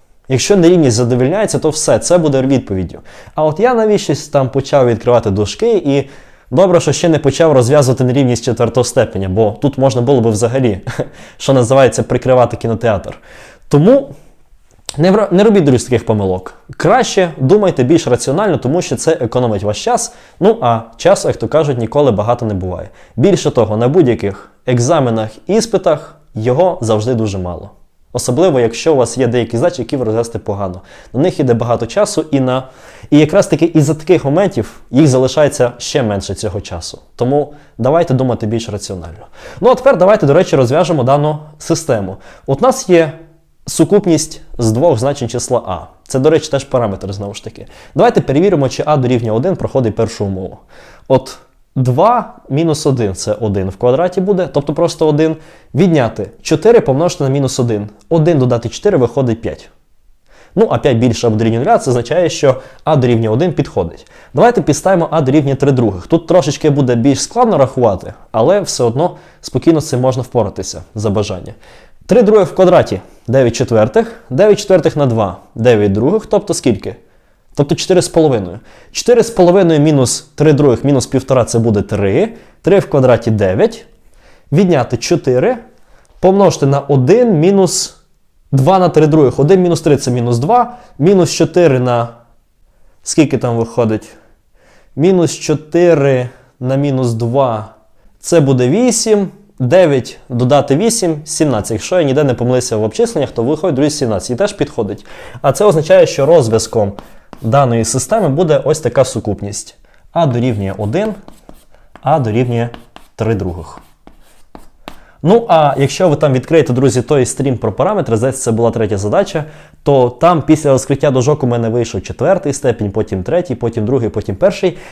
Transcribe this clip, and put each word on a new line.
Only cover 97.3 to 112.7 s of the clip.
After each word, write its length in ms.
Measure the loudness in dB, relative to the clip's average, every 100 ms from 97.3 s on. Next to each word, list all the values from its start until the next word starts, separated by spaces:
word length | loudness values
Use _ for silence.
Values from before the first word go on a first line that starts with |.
| 0 -2 -4 -10 _ _ _ _ _
це 200 | -2 2
буде 300 | 2 2 2
вісім. 640 | 2 0 0 0 0 -2 -8 _ -6
Дев'ять 580 | 0 4 4 2 -4 -12 -8
додати 460 | -2 2 2 2 0
вісім — 460 | 0 0 -2 -4 -8
сімнадцять, 460 | -2 0 0 -4
якщо 280 | -6 -2 0
я 40 |
ніде 200 | 2 2
не 100 | 0
помилився 440 | 0 0 -2 -2 -2
в 60 |
обчисленнях, 480 | -2 -2 -2 -2 -4
то 120 | -4
виходить, 320 | -4 -2 -2 0
друзі, 140 | -2
сімнадцять. 400 | -2 -4 -4 -4
І 60 | -4
теж 180 | -4
підходить. 520 | -2 -6 -4 -6 -8 -14 -20 -20 -4
А 100 | -2
це 140 | 2 2
означає, 420 | 2 4 4 4
що 180 | 2 4
розв'язком 680 | 4 4 0 -2 -2 -2 -6 -16 -20 -20 -10
даної 440 | -2 0 2 0 -2
системи 440 | -4 -2 -2 0
буде 320 | 0 0 0 0
ось 140 | -2
така 260 | -2 0 -2
сукупність. 720 | -4 -6 -6 -8 -12 -16 -20 _ _ -8
А 140 | -2 0
дорівнює 480 | 0 -2 -2 -4 -6
один, 360 | -4 -2 -4 -6 -16 -20 -20 -20 _ -20 _ -8
а 180 | -2 0
дорівнює 500 | 0 0 0 -2 -4